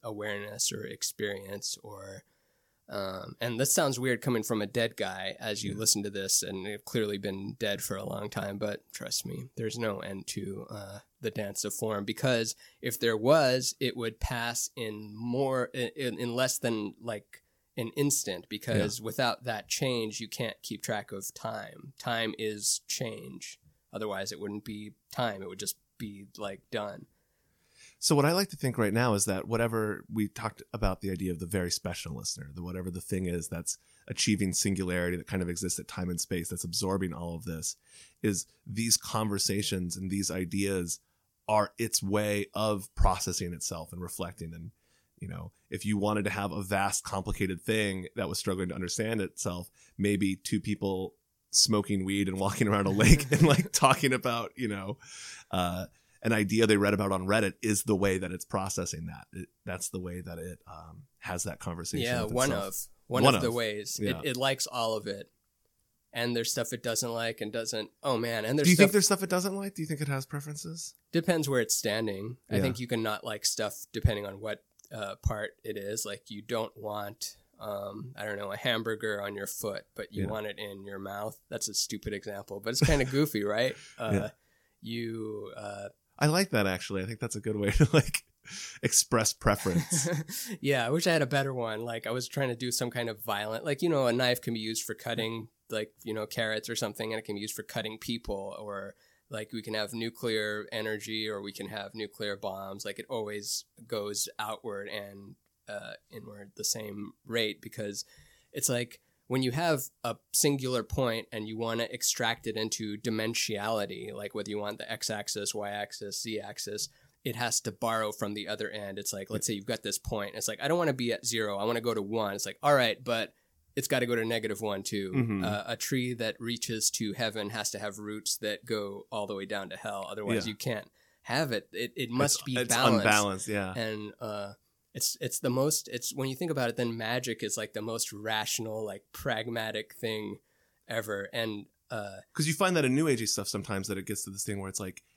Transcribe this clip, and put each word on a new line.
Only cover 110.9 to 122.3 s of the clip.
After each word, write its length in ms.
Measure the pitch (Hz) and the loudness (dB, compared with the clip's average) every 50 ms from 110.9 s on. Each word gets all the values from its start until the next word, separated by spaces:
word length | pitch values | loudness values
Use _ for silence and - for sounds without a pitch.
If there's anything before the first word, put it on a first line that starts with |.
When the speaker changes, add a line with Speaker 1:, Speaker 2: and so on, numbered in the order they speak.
| - 156 131 117 113 113 - - | 0 0 2 2 0 -2 -4 -6
Speaker 1:
and 160 | - 107 107 107 | -8 -6 -6 -6
you 80 | 110 | -4
wanna 300 | 110 113 113 113 113 117 - | -4 -2 -2 0 0 -2 -2
extract 560 | - 117 - - - - 120 113 117 - - | -2 0 0 0 2 2 2 0 0 0 -4
it 80 | 113 107 | -4 -2
into 420 | 110 110 110 - - 110 104 104 104 | -2 -2 -2 -2 -4 -4 -6 -6 -4
dimensionality, 1120 | - 120 110 110 110 113 117 - - - 107 98 101 110 113 107 101 90 95 - - 104 | -2 -2 0 0 0 0 0 0 -2 0 -2 -2 0 0 0 0 0 -2 -4 -8 -8 -10
like, 220 | - 107 104 101 - | -8 -8 -10 -6 -6
whether 160 | 107 101 107 | -6 -4 -4
you 80 | 104 104 | -4 -4
want 180 | 104 104 110 113 | -4 -4 -6 -6
the 140 | - - | -8 -8
x-axis, 640 | 117 117 - - 107 104 104 - - 107 101 - - | -6 -4 -4 -4 -4 -4 -4 -4 -4 -2 -2 -4 -4
y-axis, 640 | 107 104 101 104 104 104 - - - 104 101 98 - | -4 -4 -4 -4 -4 -6 -6 -8 -10 -10 -8 -6 -6
z-axis, 680 | - 113 110 104 101 101 110 - - 101 104 104 - - _ _ _ _ _ _ _ | -4 -4 -4 -6 -6 -8 -10 -8 -8 -6 -4 -6 -6 -6 _ _ _ _ _ _ _
it 120 | 131 113 | -6 -2
has 240 | 117 123 113 - - | -2 0 0 0 0
to 100 | - 113 | 0 -2
borrow 380 | 95 - 120 113 113 113 110 107 | -4 0 0 0 2 2 0 -2
from 220 | 104 - 113 101 104 | -2 -4 -4 -4 -4
the 140 | 107 98 87 | -4 -4 -6
other 200 | 107 107 110 104 | -4 -4 -4 -6
end. 300 | - 107 101 98 98 101 | -6 -6 -8 -6 -8 -6
It's 140 | 98 - | -4 -4
like, 180 | - 98 98 - | -4 -4 -6 -4
let's 160 | 110 104 - | -4 -2 0
say 80 | - 110 | -2 -2
you've 100 | 101 98 | -2 -2
got 180 | - 117 - - | -4 -4 -4 -2
this 120 | 104 98 | -4 -4
point. 380 | - - - 117 104 98 101 - | -4 -4 -4 -4 -4 -4 -4 -6
It's 140 | - - - | -4 -4 -4
like, 120 | 107 - | -4 -2
"I 60 | 135 139 | 0 2
don't 80 | 165 | 2
wanna 160 | 175 170 151 | 4 4 2
be 200 | 131 127 120 117 | 2 2 0 0
at 120 | 113 - - | 0 0 -2
zero. 320 | 117 117 110 110 104 101 | -2 0 0 0 0 0
I 80 | 98 104 | 0 0
wanna 160 | 113 117 117 | 0 0 2
go 140 | 113 120 110 | 0 0 0
to 80 | 107 | 0
one." 320 | 98 101 110 113 107 101 | -2 0 0 0 0 0